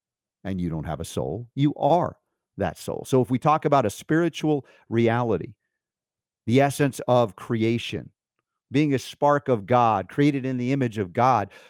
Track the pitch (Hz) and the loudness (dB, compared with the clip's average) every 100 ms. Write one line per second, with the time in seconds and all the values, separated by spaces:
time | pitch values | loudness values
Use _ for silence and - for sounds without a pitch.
0 | _ _ _ _ 98 95 87 80 78 76 | _ _ _ _ -8 -6 -4 -4 -6 -8
1 | 82 - 65 95 120 - 143 - 143 170 | -6 -6 -6 -8 -10 -2 -2 0 0 2
2 | 135 - _ _ _ - 95 - - - | 0 -8 _ _ _ -6 -4 -4 -10 -10
3 | - 131 123 127 147 156 156 143 110 - | 0 0 2 0 2 2 2 2 0 -4
4 | - 156 170 - 156 147 - _ - 113 | -2 0 0 -2 -2 -2 -4 _ -4 0
5 | 113 117 120 95 80 - _ _ _ _ | 2 2 0 -2 -4 -16 _ _ _ _
6 | _ _ _ _ - 123 139 - 143 - | _ _ _ _ 0 2 2 2 -2 -2
7 | - 123 117 - - 120 110 117 - 92 | 0 2 2 -4 -6 0 0 0 -4 -10
8 | - _ _ _ _ _ - 123 151 131 | -12 _ _ _ _ _ -4 0 0 0
9 | - - 143 143 - 120 95 123 117 104 | -4 -2 2 2 2 -2 2 4 4 2
10 | 95 - 143 139 127 127 123 139 123 107 | -2 0 0 0 -4 -4 -2 0 -2 -2
11 | 95 87 123 120 95 - - | -4 2 4 2 0 -10 -20